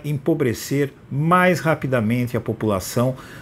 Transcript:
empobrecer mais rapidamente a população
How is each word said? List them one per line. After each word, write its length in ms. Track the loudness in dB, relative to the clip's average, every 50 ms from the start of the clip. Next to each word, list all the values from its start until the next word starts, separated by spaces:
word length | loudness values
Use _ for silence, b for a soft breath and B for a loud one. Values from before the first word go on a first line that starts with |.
| -2
empobrecer 880 | -4 -6 -2 0 0 0 2 2 0 -2 -2 -4 -2 -2 0 0 -2 -4 -10 -12 -6
mais 480 | -4 -2 2 4 4 4 6 4 4 2
rapidamente 800 | 2 0 0 0 0 0 0 2 2 2 0 0 0 -2 -2
a 20 | -4
população 760 | -2 -4 -4 -2 0 0 0 0 -2 -2 0 0 0 0 -2 B B B B B